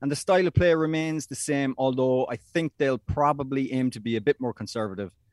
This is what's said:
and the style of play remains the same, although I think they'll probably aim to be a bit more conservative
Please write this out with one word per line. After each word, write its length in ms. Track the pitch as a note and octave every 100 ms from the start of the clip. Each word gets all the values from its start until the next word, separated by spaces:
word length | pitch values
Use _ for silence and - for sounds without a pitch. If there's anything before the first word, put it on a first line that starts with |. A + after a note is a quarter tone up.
and 80 | C#3
the 40 | C#3+
style 320 | - F#3 F3+
of 60 | -
play 180 | F3
remains 540 | E3 D#3+ D#3+ D#3+ D#3 -
the 80 | C3
same, 400 | - C#3+ C3+ C3
although 480 | C3 C3 C3 B2+ C3
I 100 | A#2+
think 340 | _ E3+ D#3+ -
they'll 200 | C#3 B2+
probably 760 | - - D3 C#3+ C3+ C3+ C3+
aim 200 | C3 B2+
to 80 | A#2
be 160 | A2 A2+
a 60 |
bit 180 | G#2+ -
more 140 | B2+
conservative 580 | - A2 A#2 G#2+ F#2 F#2 - _